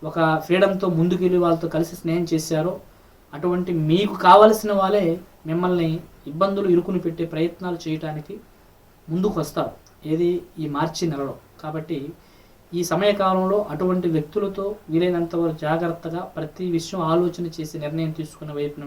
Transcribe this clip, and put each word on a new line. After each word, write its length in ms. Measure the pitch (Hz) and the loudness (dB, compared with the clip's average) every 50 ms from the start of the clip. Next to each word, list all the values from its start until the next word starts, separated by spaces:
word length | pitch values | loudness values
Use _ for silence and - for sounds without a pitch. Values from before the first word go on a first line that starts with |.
ఒక 180 | 156 156 - 170 160 160 160 156 - | -10 -6 -2 0 2 2 2 0 0
ఫ్రీడమ్‌తో 420 | - 175 190 196 190 196 - 196 180 165 | 2 2 4 4 4 2 0 0 0 2
ముందుకెళ్ళి 420 | 160 170 180 180 175 185 180 180 175 175 | 2 2 2 2 2 2 2 4 4 4
వాళ్ళతో 260 | 170 165 165 170 160 - | 2 2 0 -2 -2 -2
కలిసి 200 | 156 165 - 180 - | -2 -2 -2 -6 -8
స్నేహం 240 | - 165 165 175 170 165 | -4 -2 -2 0 0 0
చేశారో, 420 | 165 156 156 - 160 156 156 185 196 - - - - - - - - - - - 147 | 0 -2 0 0 0 0 0 -2 -4 -6 -10 -20 -20 -20 -20 -20 -20 -20 -20 -16 -10
అటువంటి 380 | 143 175 180 180 180 175 180 175 160 151 156 | -4 -2 0 0 0 0 0 0 0 2 4
మీకు 240 | 165 196 208 202 202 - 190 | 4 4 2 2 0 4 8
కావలసిన 460 | 180 190 208 214 220 214 - - 208 202 196 | 8 10 10 10 8 8 4 0 0 2 2
వాళ్ళే 240 | 190 190 208 208 180 165 170 175 - - - - - 156 | 2 4 4 2 2 2 0 -2 -6 -14 -20 -12 -6 -4
మిమ్మల్ని 400 | 160 175 180 180 180 175 165 160 160 165 - - - - - 139 | -2 0 2 2 2 2 2 0 -2 -4 -6 -12 -20 -18 -14 -8
ఇబ్బందులు, 360 | 151 165 196 196 196 196 196 185 170 | -4 -2 0 0 0 0 2 2 2
ఇరుకుని 280 | 175 170 185 185 180 - | 2 2 0 -2 -4 -4
పెట్టే 200 | 165 160 - 165 160 156 | -4 -6 -6 -6 -6 -2
ప్రయత్నాలు 460 | 156 165 170 - - 185 180 170 165 - | -2 -2 -2 -4 -6 -8 -8 -8 -6 -6
చేయటానికి 500 | 160 156 156 160 156 151 151 147 - 202 220 - - - - - - - _ - - _ _ - | -6 -6 -6 -6 -8 -8 -8 -10 -12 -14 -16 -18 -20 -20 -20 -20 -20 -20 _ -20 -20 _ _ -10
ముందుకు 280 | 160 160 185 190 214 - 165 147 | -6 -2 0 0 0 0 -2 -6
వస్తారు, 300 | - - 165 - - - - - - - - - 151 160 | -4 -4 -6 -6 -6 -8 -14 -20 -20 -20 -12 -6 -2 0
ఏది 160 | 165 175 175 180 175 - - - 160 156 | 0 2 0 0 -2 -4 -10 -10 -8 -6
ఈ 40 | 147 143 | -4 -2
మార్చి 280 | 143 160 160 - - 180 165 143 | -2 -2 -2 -2 -4 -4 -2 -2
నెలలో. 220 | 139 139 135 123 - - - - - - | -2 -4 -6 -8 -12 -16 -20 -20 -14 -12
కాబట్టి 360 | 156 156 160 160 - 165 135 139 160 - - - - - - - - - - - - | -8 -8 -8 -6 -6 -6 -6 -6 -10 -12 -16 -20 -20 -20 -20 -20 -20 -20 -20 -14 -8
ఈ 100 | 170 175 170 - | -4 -4 -2 0
సమయకాలంలో 680 | 160 - 202 208 202 202 190 185 185 185 185 190 202 208 208 - | 0 2 4 2 4 4 2 2 2 2 2 2 2 0 0 -2
అటువంటి 360 | 151 147 185 185 180 180 175 170 160 | -4 -2 0 0 0 0 0 0 0
వ్యక్తులతో 500 | 147 151 - - 208 202 202 196 196 196 202 208 - - - | 0 -2 -2 -4 -4 -2 -4 -4 -4 -6 -6 -6 -8 -8 -2
వీలైనంత 420 | 156 170 180 180 175 170 170 165 170 170 | 0 0 2 2 0 0 -2 -2 -2 -2
వరకు 200 | 170 165 156 - 156 | 0 -2 -2 -2 -2
జాగ్రత్తగా 580 | 151 165 165 175 165 - - - 165 165 175 180 - - | -2 0 0 0 -2 -4 -6 -8 -8 -6 -8 -8 -8 -10
ప్రతి 300 | 160 160 156 - - 185 180 165 | -10 -10 -10 -8 -6 -4 -2 -2
విషయం 260 | 160 160 - 196 180 160 160 | -2 -4 -4 -6 -2 0 2
ఆలోచన 360 | 165 175 180 170 170 180 175 160 160 | 2 2 2 0 -2 -4 -8 -8 -6
చేసి 180 | - 156 156 - 156 147 | -8 -10 -8 -8 -8 -8
నిర్ణయం 280 | 147 160 160 160 156 156 - | -6 -4 -2 -4 -4 -4 -6
తీసుకునే 340 | 151 151 - - 156 151 147 147 | -10 -12 -12 -14 -12 -8 -6 -4
వైపున 240 | 147 147 147 151 143 | -4 -6 -6 -8 -10